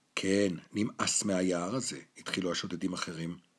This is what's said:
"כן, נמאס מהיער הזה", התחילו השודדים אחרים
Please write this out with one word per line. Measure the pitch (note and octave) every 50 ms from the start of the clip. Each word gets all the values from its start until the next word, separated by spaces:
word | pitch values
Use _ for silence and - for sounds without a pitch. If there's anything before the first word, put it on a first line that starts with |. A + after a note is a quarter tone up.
| _ _ _
"כן, | - - F#2+ G2 G2+ G2+ F#2+ E2+ D#2+ - - -
נמאס | G#2 G#2+ C3 - - - - - - G#2+
מהיער | G2+ F#2 F2+ F#2 F#2 F2+ E2+ F2 F#2+ A#2+
הזה", | C3 A#2+ - D2 C2+ - - _
התחילו | - - - - F#2+ F2+ F2
השודדים | E2+ - - F#2 F2+ E2+ F#2+ F#2 F2+
אחרים | E2+ - F#2 E2+ D#2+ E2 E2+ F2 - - _ _